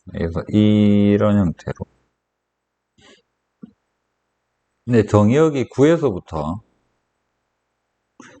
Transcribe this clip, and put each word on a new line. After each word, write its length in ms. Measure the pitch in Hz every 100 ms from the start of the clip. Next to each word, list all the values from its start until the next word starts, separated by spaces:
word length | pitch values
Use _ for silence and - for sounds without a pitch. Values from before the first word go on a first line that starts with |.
| -
그래서 300 | 85 82 82 -
이런 880 | 104 107 104 104 101 101 101 104 104
형태로. 480 | 90 78 - - - _ _ _ _ _ _ _ _ _ _ _ _ _ _ _ _ _ - _ _ _ _ _ _ _ _ _ _ _ -
근데 200 | 120 107
정의역이 640 | 104 104 135 160 139 117
구에서부터 920 | - 143 165 143 - - 80 147 107 - _ _ _ _ _ _ _ _ _ _ _ _ _ _ - - -